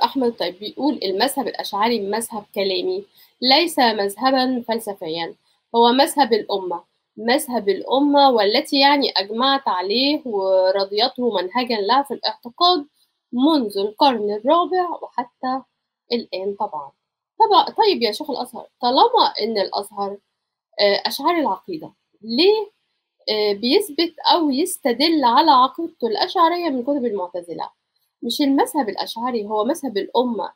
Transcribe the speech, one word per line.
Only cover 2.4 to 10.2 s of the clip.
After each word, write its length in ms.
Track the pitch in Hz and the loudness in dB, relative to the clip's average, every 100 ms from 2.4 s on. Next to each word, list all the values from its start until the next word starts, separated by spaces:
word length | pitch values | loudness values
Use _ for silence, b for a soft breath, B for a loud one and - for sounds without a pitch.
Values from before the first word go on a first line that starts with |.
| - | -10
كلامي، 500 | - 196 185 185 185 196 b b _ | -6 -4 -2 -4 -6 -8 b b _
ليس 360 | 247 277 339 320 | 2 2 2 2
مذهبا 840 | 247 214 196 202 262 269 254 254 233 | 2 2 -2 -2 0 2 0 -2 -4
فلسفيا، 680 | 226 220 196 165 165 165 - _ _ _ | -6 -6 -8 -8 -6 -8 -12 _ _ _
هو 180 | 233 233 | 2 4
مذهب 400 | 247 311 294 262 | 4 2 2 2
الأمة، 480 | 226 208 202 185 175 - _ _ - | 0 0 -6 -6 -8 -10 _ _ -8
مذهب 520 | 220 269 302 240 196 | 0 0 0 -4 -2
الأمة 640 | 190 - 262 285 285 277 | -2 -2 0 4 6 6
والتي 500 | 233 202 233 285 277 | 6 2 0 0 2
يعني 300 | 277 285 240 - | 4 4 2 -2
أجمعت 520 | 196 220 269 277 240 | -4 -2 0 0 -2
عليه 540 | 185 185 226 269 294 | -4 -2 0 0 -2